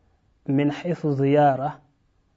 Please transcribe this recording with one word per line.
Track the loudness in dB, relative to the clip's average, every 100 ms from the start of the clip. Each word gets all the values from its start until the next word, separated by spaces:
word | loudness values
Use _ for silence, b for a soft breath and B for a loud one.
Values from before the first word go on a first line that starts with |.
| _ _ _ _ -4
من | 0 0
حيث | -2 -6 -4 -4
زيارة | 0 2 4 4 2 -4 -10 _ _ _ _ _